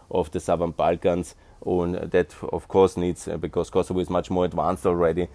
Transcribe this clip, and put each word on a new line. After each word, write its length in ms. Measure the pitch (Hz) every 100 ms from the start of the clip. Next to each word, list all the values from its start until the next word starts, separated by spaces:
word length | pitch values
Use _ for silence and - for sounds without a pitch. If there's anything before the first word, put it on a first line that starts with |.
| -
of 180 | - 80
the 80 | 92
Southern 320 | - 85 85
Balkans. 640 | 80 76 87 95 87 85 - - -
And 320 | - 90 87 90
that, 360 | 82 90 87 - -
of 160 | 85 -
course, 280 | 98 95 -
needs, 300 | 90 82 -
uh, 120 | 82
because 320 | 82 - 82
Kosovo 280 | 95 90 92
is 120 | 87
much 200 | 90 85
more 140 | 92
advanced 420 | 90 85 80 95 98
already 400 | 87 87 87 85